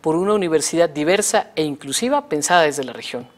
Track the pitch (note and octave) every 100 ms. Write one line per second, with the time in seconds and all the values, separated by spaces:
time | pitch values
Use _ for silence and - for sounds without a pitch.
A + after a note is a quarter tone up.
0 | D#3+ E3 F#3+ G#3+ F3+ D#3 C#3 D#3+ E3+ D3
1 | D3 G3 G#3 G#3+ - - D#3 C#3 C#3 C3+
2 | A#3+ C#4+ C#4+ D3+ D3 F3 D#3 C#3 C3 A2+
3 | - B2 B2